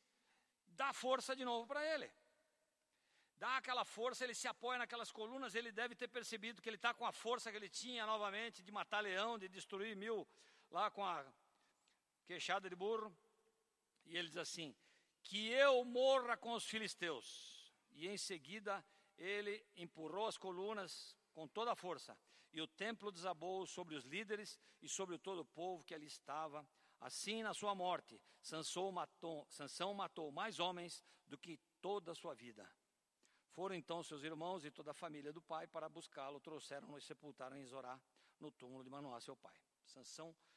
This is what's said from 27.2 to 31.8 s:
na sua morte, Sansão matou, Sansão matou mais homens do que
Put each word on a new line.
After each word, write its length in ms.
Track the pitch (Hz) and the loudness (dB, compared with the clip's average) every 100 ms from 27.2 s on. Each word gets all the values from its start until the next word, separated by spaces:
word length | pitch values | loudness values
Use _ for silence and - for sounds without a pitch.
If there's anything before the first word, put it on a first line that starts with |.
| - 220 | 0 2
na 100 | 220 | 2
sua 200 | 175 208 | 0 2
morte, 480 | 196 180 175 - 110 - - | 4 4 4 2 -16 -20 -16
Sansão 500 | - 160 151 175 190 | -6 -2 0 2 2
matou, 540 | 180 151 - 170 160 135 | 2 -2 -4 -4 -4 -6
Sansão 440 | - 139 - 185 | -8 -6 0 0
matou 380 | 202 180 - 156 | 2 -2 -2 -4
mais 280 | 143 214 156 | 0 -2 4
homens 440 | 175 180 175 - - - _ | 4 4 -4 -10 -14 -20 _
do 120 | 139 | -12
que 220 | 175 160 _ _ | -10 -12 _ _